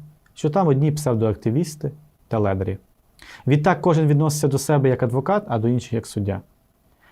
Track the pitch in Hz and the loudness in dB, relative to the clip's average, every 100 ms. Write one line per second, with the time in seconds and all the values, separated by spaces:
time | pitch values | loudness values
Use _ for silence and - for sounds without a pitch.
0 | - _ _ - 156 196 175 135 151 151 | -16 _ _ -6 -2 2 2 2 2 0
1 | 135 113 110 104 120 123 175 - 139 - | -2 0 0 -2 -2 -2 -4 -6 -10 -10
2 | - _ _ 113 104 98 95 95 - _ | -18 _ _ -2 0 -2 -4 -6 -12 _
3 | _ _ - - - 147 160 175 185 160 | _ _ -20 -8 0 2 2 0 2 2
4 | 151 147 156 147 147 135 - 147 135 123 | 4 2 2 0 0 0 0 2 2 2
5 | 123 123 - 202 208 120 117 123 - 113 | 0 -2 0 -2 -2 -2 0 -2 -2 -6
6 | - - 101 95 - _ _ _ _ _ | -6 -6 -4 -6 -10 _ _ _ _ _
7 | _ | _